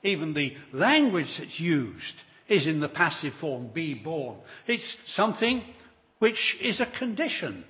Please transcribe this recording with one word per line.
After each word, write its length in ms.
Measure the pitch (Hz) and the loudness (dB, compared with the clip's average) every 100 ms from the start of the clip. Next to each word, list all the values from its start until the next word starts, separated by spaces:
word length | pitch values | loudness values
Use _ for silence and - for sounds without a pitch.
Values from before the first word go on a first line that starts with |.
Even 300 | 196 180 160 | 2 0 0
the 200 | 147 139 - - | -2 -2 -4 -12
language 640 | 131 208 302 285 180 135 - | 2 4 6 6 2 -2 -6
that's 200 | 123 - | -10 -4
used 560 | 170 151 117 90 - - - _ _ | 2 2 2 -6 -14 -14 -20 _ _
is 200 | 202 147 | 2 4
in 120 | 156 | 0
the 100 | 147 | -2
passive 440 | - 170 - 147 - | 0 0 0 -6 -6
form, 280 | 160 131 123 | -6 -6 -6
"be 220 | 131 160 123 | -6 -6 -6
born." 420 | 139 165 127 101 - - - | -6 -6 -6 -10 -16 -16 -2
It's 300 | 233 - - - | -2 -2 -10 -6
something 560 | - 214 - 233 254 - - - _ _ _ | 0 2 2 0 0 -4 -18 -20 _ _ _
which 380 | 220 220 - - | 2 4 0 0
is 180 | 254 208 | -2 0
a 60 | 240 | -2
condition. 800 | - 254 208 311 - 151 95 | -2 -6 -2 -2 -2 -6 -8